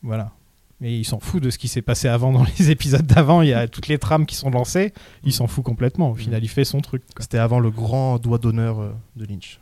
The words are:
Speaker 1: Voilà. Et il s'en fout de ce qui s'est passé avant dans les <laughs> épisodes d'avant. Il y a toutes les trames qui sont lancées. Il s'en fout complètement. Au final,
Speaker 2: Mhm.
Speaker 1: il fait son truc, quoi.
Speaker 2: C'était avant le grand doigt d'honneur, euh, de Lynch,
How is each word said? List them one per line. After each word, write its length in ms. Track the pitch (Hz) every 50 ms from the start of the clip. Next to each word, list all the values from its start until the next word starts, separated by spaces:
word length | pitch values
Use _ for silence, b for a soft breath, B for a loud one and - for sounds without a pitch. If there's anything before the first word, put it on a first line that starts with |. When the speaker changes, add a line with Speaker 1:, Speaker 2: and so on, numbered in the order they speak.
Speaker 1:
Voilà. 280 | - 117 110 110 101 104 - _ _ _ _ _ _ _ _ _
Et 140 | 131 117 117
il 80 | 113 113
s'en 140 | - 123 101
fout 240 | - - - 180
de 80 | 135 127
ce 80 | - -
qui 80 | - 117
s'est 140 | - 131
passé 240 | - - 117 - - 127
avant 240 | 117 120 123 131
dans 120 | 131 127 127 - - -
les 120 | 180 151
<laughs> 0 |
épisodes 340 | 151 - - 139 135 151 160
d'avant. 380 | 135 - 165 151 139 170 170
Il 60 | 165 143
y 40 |
a 140 | 120 117 120 113
toutes 200 | - - - -
les 100 | 151 139
trames 280 | - - 156 156 151
qui 100 | - -
sont 120 | - 139 135
lancées. 460 | 123 123 123 - - 180 196 208 B B B B B B -
Il 80 | 135
s'en 140 | 123 - 120 113
fout 160 | - 143 123
complètement. 460 | 127 117 - 127 127 - 180 170 127
Au 20 | 113
final, 240 | 117 110 120 113 110
Speaker 2:
Mhm. 60 | 113
Speaker 1:
il 40 | 110
fait 160 | - 143 135
son 160 | - - -
truc, 220 | - - - 127 - _ -
quoi. 80 | -
Speaker 2:
C'était 160 | 113 - - 117
avant 200 | 113 113 120 123
le 120 | 117 113
grand 480 | 110 113 113 110 123 135 131 131 123 117
doigt 200 | 117 117 117 117
d'honneur, 400 | 117 113 113 117 113 113 110 110
euh, 100 | 104 104 107 113 - _ _
de 80 | 117 107
Lynch, 320 | 104 101 90 - - - -